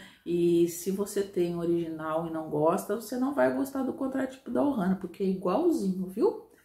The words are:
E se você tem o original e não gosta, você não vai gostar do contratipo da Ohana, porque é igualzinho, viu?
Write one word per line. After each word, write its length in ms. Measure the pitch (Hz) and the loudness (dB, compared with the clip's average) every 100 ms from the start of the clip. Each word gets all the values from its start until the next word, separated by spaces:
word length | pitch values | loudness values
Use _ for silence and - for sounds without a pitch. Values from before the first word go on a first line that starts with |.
| - - - | -16 -14 -2
E 420 | 175 175 170 170 | 2 4 6 4
se 240 | 170 - | 2 -4
você 300 | 196 202 208 | -2 -2 -2
tem 340 | 196 - 175 170 | -2 0 0 0
o 40 | |
original 680 | 170 170 165 160 156 160 165 | 0 0 0 -4 -2 -2 -2
e 40 | |
não 180 | 160 156 | -4 -2
gosta, 460 | 151 156 196 196 214 | 2 2 2 -2 -6
você 180 | 226 247 | -4 -2
não 160 | 262 | -2
vai 200 | 277 254 254 | 2 2 2
gostar 280 | 269 269 | -2 -2
do 100 | 254 | -4
contratipo 580 | - 269 269 262 - - | -2 -4 -2 -4 -6 -4
da 100 | 247 | 0
Ohana, 360 | 285 262 185 190 | 0 2 0 0
porque 240 | 180 - | -4 -4
é 40 | 190 | -2
igualzinho, 760 | 185 180 208 349 277 196 185 185 | 0 0 2 2 2 0 -2 -4
viu? 360 | - 381 - - - | 0 0 0 -12 -4